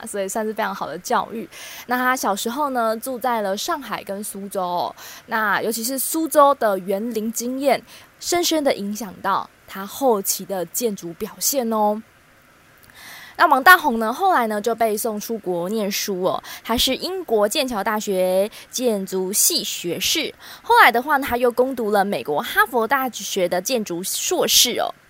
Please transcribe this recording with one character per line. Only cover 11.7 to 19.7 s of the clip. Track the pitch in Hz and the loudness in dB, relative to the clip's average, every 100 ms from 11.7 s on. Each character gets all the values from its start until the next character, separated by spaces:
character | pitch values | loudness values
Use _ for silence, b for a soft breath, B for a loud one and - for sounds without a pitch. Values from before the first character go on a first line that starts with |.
哦。 | 220 208 214 - _ _ _ _ _ _ - - B B B B B | 2 2 0 -8 _ _ _ _ _ _ -20 -20 B B B B B
那 | 320 | 4
王 | 269 | 6
大 | 359 359 | 8 8
宏 | 302 226 | 6 0
呢， | 220 | -2
后 | 269 381 | 2 4
来 | 302 226 | 4 2
呢， | 214 | 0
就 | 220 | 0
被 | 226 226 202 | 0 0 0
送 | 233 208 | -2 -4
出 | - 226 | -6 -6
国 | 180 175 180 | -2 -2 -2
念 | 220 202 | -2 -2
书 | 202 - 185 | -2 -4 0
哦， | 190 - B B | 0 0 B B
他 | - 240 | -2 0
是 | 262 254 | 2 0
英 | 320 381 320 | -4 -6 0
国 | 220 208 | 2 2
剑 | 311 262 | 2 -2
桥 | 214 | -2
大 | 196 214 | -2 -2
学 | 208 185 185 185 208 B B | 0 0 2 2 0 B B
建 | - 247 202 190 | -2 0 0 -2
筑 | 185 185 | -4 -2
系 | 208 - 311 | 2 2 0
学 | 190 | -4